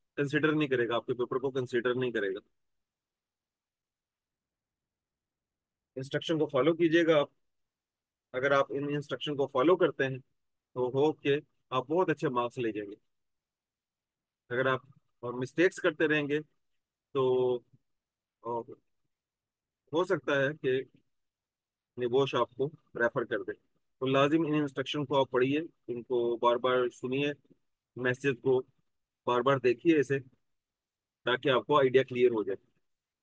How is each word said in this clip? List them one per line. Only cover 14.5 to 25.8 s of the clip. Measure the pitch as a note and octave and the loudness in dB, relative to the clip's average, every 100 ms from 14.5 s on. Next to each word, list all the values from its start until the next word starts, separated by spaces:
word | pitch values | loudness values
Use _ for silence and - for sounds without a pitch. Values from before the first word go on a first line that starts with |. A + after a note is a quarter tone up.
अगर | B2 C3 | -2 -2
आप | C3 - _ _ _ | -2 -6 _ _ _
और | A#2+ | -12
mistakes | B2 B2+ - F#3 - | -8 -6 0 0 0
करते | F3+ D#3 D#3+ | -4 -2 0
रहेंगे, | D3+ C#3+ D3+ D3+ _ _ _ _ _ _ | 0 -2 -6 -6 _ _ _ _ _ _
तो, | C#3 C3 B2+ B2+ B2 - _ _ _ _ _ _ _ A#2 | -2 0 2 0 -2 -8 _ _ _ _ _ _ _ -10
अ, | A#2 A2+ - _ _ _ _ _ _ _ _ _ _ _ | -10 -10 -18 _ _ _ _ _ _ _ _ _ _ _
हो | D#3 | -4
सकता | F3+ E3 - C#3 | -2 -2 -2 -2
है | C3+ | -2
कि | D#3 C3+ C3 C3 _ _ _ _ _ _ _ _ _ _ - | -2 -2 -2 -4 _ _ _ _ _ _ _ _ _ _ -6
निबोश | B2 B2+ C3+ | 0 2 2
आपको | C3 A#2+ - C#3+ D#3 _ - | 0 -2 -2 -8 -8 _ -2
refer | A#2+ B2+ | -2 -2
कर | A2 A2 | -4 -6
दे। | F#2+ - _ _ _ _ | -6 -12 _ _ _ _
तो | C3 | -2
लाजिम | C3+ C#3+ E3 D#3 | 2 2 2 0
इन | |
instruction | D3+ C#3+ C#3 B2+ D3+ | -2 -2 -6 -8 -8
को | C#3 C#3 | -2 -2
आप | C3+ | 0
पढ़िए, | B2 C3 D3 E3+ - | 0 0 0 -6 -14